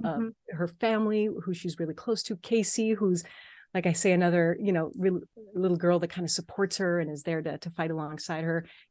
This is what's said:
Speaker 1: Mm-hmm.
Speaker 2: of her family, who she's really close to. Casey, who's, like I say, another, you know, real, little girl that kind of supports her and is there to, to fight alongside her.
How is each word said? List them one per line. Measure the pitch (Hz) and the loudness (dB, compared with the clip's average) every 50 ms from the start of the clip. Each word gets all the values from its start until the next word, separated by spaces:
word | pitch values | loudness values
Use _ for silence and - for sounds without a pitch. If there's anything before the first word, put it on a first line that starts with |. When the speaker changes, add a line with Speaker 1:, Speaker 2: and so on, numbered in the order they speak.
Speaker 1:
Mm-hmm. | - 165 156 233 226 226 | -4 -2 -2 -2 -4 -4
Speaker 2:
of | 226 _ _ - - 156 | -6 _ _ -10 -4 -4
her | 175 | -4
family, | 170 - _ - 226 220 214 220 214 214 214 208 220 - - 170 | -4 -2 _ 0 0 2 2 2 2 2 2 0 0 -2 -4 -4
who | 185 180 | -6 -6
she's | 170 - 175 165 - | -4 -4 -8 -4 -4
really | 170 156 156 | -4 -6 -6
close | - - - 220 185 - | -6 -4 -4 -2 -2 -2
to. | - 220 170 | -6 -8 -8
Casey, | - - 233 226 202 - - - 220 220 | -2 0 0 2 2 0 0 0 2 0
who's, | 220 214 208 190 180 175 175 - - - - - - - - _ | 2 2 2 2 2 0 -2 -8 -18 -20 -20 -20 -20 -20 -20 _
like | - 185 175 | -4 0 2
I | 180 | 2
say, | 165 - - 196 | 0 4 4 4
another, | 180 175 180 175 170 175 165 165 175 - | 6 6 6 4 6 6 4 4 2 0
you | 214 202 | 0 0
know, | 185 165 160 - - | 2 2 0 -2 -4
real, | - 185 190 180 175 - - _ 226 220 196 | 0 0 2 0 0 -4 -8 _ -20 -20 -8
little | 214 180 185 185 175 | -4 0 2 2 2
girl | 165 175 175 175 175 | 4 4 4 4 4
that | 175 170 | 2 -2
kind | - 180 175 | -4 -6 -4
of | 170 | -2
supports | - - 170 - - - 196 185 - | -2 -4 -4 -6 -2 -2 0 0 0
her | - 190 180 175 175 | -2 0 0 2 0
and | 160 151 | 0 -2
is | 151 143 - | -6 -6 -4
there | 175 165 160 | -2 -2 -2
to, | 160 160 147 143 | -2 -4 -6 -6
to | - 170 | -8 -10
fight | 170 - 165 160 | -4 -4 -2 -2
alongside | 160 160 151 147 156 151 - - 165 156 160 | -2 -4 -4 -6 -8 -10 -8 -6 -6 -2 -2
her. | 165 165 165 165 - - - - _ | 0 0 -2 -2 -6 -18 -20 -20 _